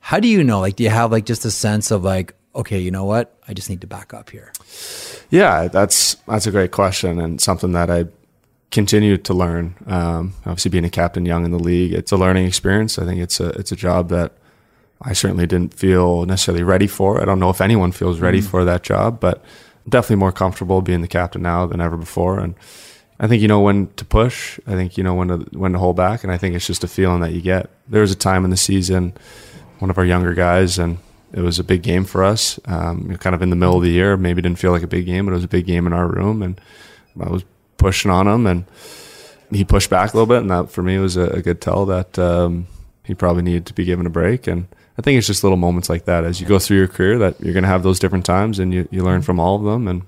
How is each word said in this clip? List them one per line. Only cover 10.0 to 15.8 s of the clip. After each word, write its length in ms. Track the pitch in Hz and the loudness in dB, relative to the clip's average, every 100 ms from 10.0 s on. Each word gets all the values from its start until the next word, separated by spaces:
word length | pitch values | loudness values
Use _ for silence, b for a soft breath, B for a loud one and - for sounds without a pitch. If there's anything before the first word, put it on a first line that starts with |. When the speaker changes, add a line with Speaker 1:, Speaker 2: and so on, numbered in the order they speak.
| 85 82 87 95 - | 0 -2 -4 -8 -8
Speaker 2:
obviously, 260 | 87 95 | -4 -2
being 140 | 87 85 | 0 -2
a 40 | |
captain 360 | - 85 - 87 | 0 -2 0 -2
young 200 | 85 85 | 0 0
in 60 | |
the 80 | 87 | -2
league, 340 | 85 87 90 | 0 0 0
it's 180 | 85 - | -2 -2
a 60 | 98 | 0
learning 280 | 92 92 92 | 2 2 0
experience. 500 | 92 95 98 110 - | -2 0 0 0 -4
I 60 | 90 | -4
think 160 | 90 | -4
it's 180 | 87 - | -4 -4
a, 100 | 87 | -4
it's 220 | - 98 | -6 -8
a 40 | 90 | -4
job 340 | 90 90 87 | 0 0 0
that 240 | 90 85 _ b b b b b b | -2 -2 _ b b b b b b
I 120 | - | -6
certainly 320 | 98 98 90 87 | -2 0 0 0
didn't 260 | 90 87 | 0 -2
feel 520 | - | -2